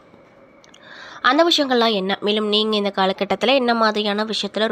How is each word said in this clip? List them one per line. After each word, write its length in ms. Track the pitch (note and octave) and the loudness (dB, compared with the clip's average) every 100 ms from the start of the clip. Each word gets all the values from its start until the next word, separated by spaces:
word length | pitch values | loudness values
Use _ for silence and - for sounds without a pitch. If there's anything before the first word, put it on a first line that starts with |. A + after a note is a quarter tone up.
| - - - - - - - - - - - - | -20 -20 -20 -20 -20 -20 -20 -20 -20 -20 -20 -4
அந்த 180 | B3 C#4+ | 0 4
விஷயங்கள்லாம் 520 | E4+ E4 C#4 B3 A3+ G#3 | 4 2 2 2 2 0
என்ன? 180 | F#3+ G3 | -2 -2
மேலும் 280 | G3+ G#3+ G#3+ | -2 -2 0
நீங்க 280 | G#3 A3 G#3+ | 0 0 0
இந்த 160 | G3+ G3 | -2 0
காலகட்டத்துல 580 | F#3+ F#3+ G3 F#3+ A3+ | 0 0 -2 0 2
என்ன 200 | C4+ A#3+ | 2 2
மாதிரியான 500 | A#3 A3 G#3+ G#3 G3+ | 2 0 0 -2 -2
விஷயத்துல 460 | A3 G3+ G3+ G3+ A3 | -4 -4 -6 -2 -2